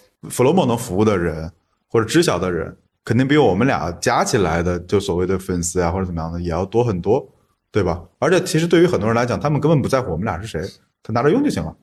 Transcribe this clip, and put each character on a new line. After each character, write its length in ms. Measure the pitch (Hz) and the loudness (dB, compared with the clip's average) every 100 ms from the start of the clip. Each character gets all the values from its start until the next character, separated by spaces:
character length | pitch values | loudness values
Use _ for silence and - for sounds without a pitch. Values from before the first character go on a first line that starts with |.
| _ _ - | _ _ -8
Flomo 340 | - 127 185 | 0 2 2
能 140 | 131 117 | 0 -2
服 180 | - 90 | -2 0
务 80 | |
的 140 | 107 98 | 2 2
人， 320 | 85 78 82 - _ _ _ | -2 -4 -10 -14 _ _ _
或 100 | 117 | -2
者 60 | 113 | 2
知 160 | 156 | 2
晓 160 | 170 98 | 2 0
的 140 | 92 | -2
人， 240 | 87 92 - _ _ | -4 -6 -12 _ _
肯 120 | - 117 | -2 0
定 100 | 131 | 4
比 100 | 151 | 4
我 180 | 123 | 4
们 120 | 90 131 | 4 2
俩 240 | 90 80 82 | 0 -4 -4
加 220 | 123 131 | 0 0
起 160 | 196 120 | 2 0
来 240 | 87 82 | 2 0
的， 160 | 85 87 | 0 -2
就 200 | 87 101 | -2 -2
所 160 | 95 87 | 0 -2
谓 100 | 90 | -2
的 100 | 95 | -2
粉 240 | 92 90 | -4 -4
丝 200 | 85 90 | -2 0
啊， 100 | 85 | 0
或 80 | 95 | -2
者 60 | |
怎 100 | 90 | -4
么 80 | 82 | -4
样 100 | 80 | -6
的， 80 | 85 | -6
也 80 | 87 | -4
要 160 | 82 | -4
多 200 | 95 113 | -2 0
很 160 | 117 90 | 0 -2
多， 240 | 92 135 - _ _ _ _ | 0 0 -2 _ _ _ _
对 100 | 110 | -2
吧？ 180 | 90 87 - _ | -2 -2 -8 _
而 120 | 139 | 0
且 100 | 180 | 2
其 160 | - 156 | 0 -2
实 80 | 170 | 2
对 160 | 170 | 4
于 40 | 175 | 4
很 120 | 101 | 2
多 100 | 107 | 0
人 80 | 113 | 0
来 80 | |
讲， 140 | 123 95 | 0 0
他 100 | 147 | 0
们 120 | 143 | 0
根 80 | 147 | 2
本 100 | 156 | 2
不 80 | 101 | 2
在 120 | 135 | 0
乎 100 | 107 | -2
我 60 | 80 | -4
们 80 | |
俩 160 | 110 82 | -4 -6
是 60 | 110 | -6
谁， 140 | 78 95 - _ _ | -8 -8 -12 _ _
他 100 | - | -4
拿 100 | 113 | 0
着 80 | 143 | 2
用 120 | 233 | 2
就 80 | 294 | 0
行 120 | - | -2
了。 120 | 80 - | -6 -10